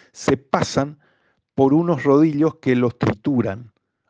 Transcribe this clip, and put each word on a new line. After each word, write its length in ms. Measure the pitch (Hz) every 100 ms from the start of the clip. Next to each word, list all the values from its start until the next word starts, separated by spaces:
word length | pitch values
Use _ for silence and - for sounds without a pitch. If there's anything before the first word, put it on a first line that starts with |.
| _
se 220 | - - 135
pasan 640 | _ 143 - - 143 151 _ _ _ _ _
por 220 | - 135 151
unos 280 | 170 143
rodillos 520 | 139 139 160 147 160 -
que 200 | 135 127
los 220 | 123 -
trituran. 760 | 107 104 147 131 107 98 117 _ _ _